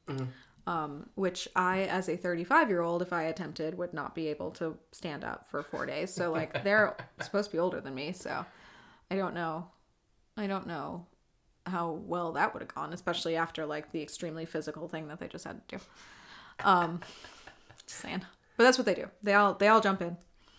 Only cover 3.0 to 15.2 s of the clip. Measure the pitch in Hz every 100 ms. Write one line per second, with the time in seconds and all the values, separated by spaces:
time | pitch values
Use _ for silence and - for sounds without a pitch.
3 | 180 175 160 165 175 180 156 156 175 156
4 | 139 - 156 147 175 - 165 160 _ -
5 | 175 143 - - - - 143 - 135 139
6 | 190 - 175 160 160 143 202 208 208 -
7 | - - - 202 202 156 180 165 139 131
8 | 147 180 - - 170 - - - - -
9 | _ 190 185 156 165 160 175 _ _ _
10 | _ _ _ - 202 196 - 165 147 170
11 | 170 _ _ _ _ _ - 180 170 160
12 | - 175 170 147 208 - - - 151 180
13 | - 165 165 165 165 - 151 151 151 165
14 | 147 - 175 160 165 160 156 151 160 160
15 | 156 156